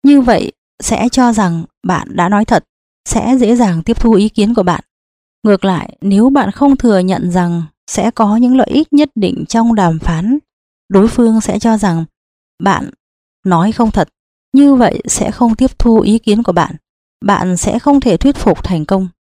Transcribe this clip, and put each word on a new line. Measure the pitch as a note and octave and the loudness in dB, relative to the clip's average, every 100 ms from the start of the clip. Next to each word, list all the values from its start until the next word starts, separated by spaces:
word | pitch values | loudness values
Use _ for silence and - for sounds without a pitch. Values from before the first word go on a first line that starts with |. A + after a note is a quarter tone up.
Như | C4+ C#4+ | 4 4
vậy, | B3+ A3 - _ _ _ | 4 0 -2 _ _ _
sẽ | - A3+ A#3+ | -6 -2 -2
cho | C4 B3 | 0 0
rằng | A3 F#3 E3 E3 _ - | 0 -2 -4 -10 _ -6
bạn | F3+ - E3 | -6 -6 -4
đã | F3+ | 0
nói | G#3 | 0
thật, | A3 G3 _ _ _ _ - | 0 -2 _ _ _ _ -6
sẽ | A3+ - B3+ | -4 0 0
dễ | A3 A#3+ | 2 2
dàng | A3 E3 | 2 0
tiếp | E3+ A3+ | -4 0
thu | A#3 | 2
ý | G#3 G#3+ | 2 2
kiến | - G#3 | 0 0
của | A#3 | 0
bạn. | F3+ D#3 _ _ _ _ _ _ | -2 -4 _ _ _ _ _ _
Ngược | G#3+ G3 | 0 0
lại, | G3 F3 - - | 0 -4 -6 -8
nếu | G3 G3 B3 | -2 2 2
bạn | C#4 G#3 | 2 -2
không | - C#4+ C4+ | 0 0 2
thừa | A#3+ F#3+ | 2 2
nhận | F#3 F3+ F3+ | 0 -2 -2
rằng | F3+ F3 E3+ D#3 _ - | -2 -2 -4 -8 _ -10
sẽ | - G3+ | -4 -4
có | - G#3 A3 | -2 0 2
những | B3 C4 | 2 2
lợi | - | 2
ích | C#4+ D#4 | 0 0
nhất | C#4+ D4 | 0 0
định | - F#3 - D#3+ | -2 -4 -4 -4
trong | A3+ A#3 | -2 0
đàm | A3 F3 D#3+ | 2 0 0
phán, | - E3 G3+ C#4+ _ _ _ _ _ | -4 -4 -2 -4 _ _ _ _ _
đối | G3 A3 | 2 2
phương | - A3+ A3 | 2 2 2
sẽ | A3 A3 | -2 -2
cho | A#3 A3 | 0 0
rằng | G3 E3 D#3+ _ _ _ _ _ | 0 -2 -6 _ _ _ _ _
bạn | F#3+ F#3+ - _ _ _ _ _ F#3 | -2 -2 -6 _ _ _ _ _ -2
nói | E3+ G3 | 0 0
không | A3 A3+ | 0 -2
thật, | G3+ D#3 _ _ _ _ | 0 -4 _ _ _ _
như | C4+ C#4+ | 2 4
vậy | C4 A3+ - - | 4 2 0 -8
sẽ | - - | -6 -6
không | - A#3 | -2 -2
tiếp | A3 C4 - | 0 -2 0
thu | A#3+ A3 | 0 2
ý | - A3 | 2 0
kiến | - G#3 | 0 0
của | A#3+ | 0
bạn. | E3+ - - _ _ _ _ | -2 -4 -8 _ _ _ _
Bạn | G3+ G3 F3+ F3+ | -2 0 -2 -2
sẽ | - G#3+ | -2 -2
không | - C#4+ | 0 2
thể | B3 E3+ | 2 0
thuyết | C#4 - | 0 0
phục | - - | -2 -2
thành | - F3 | -2 -4
công. | D3+ G3 F#3 _ | -2 -4 -4 _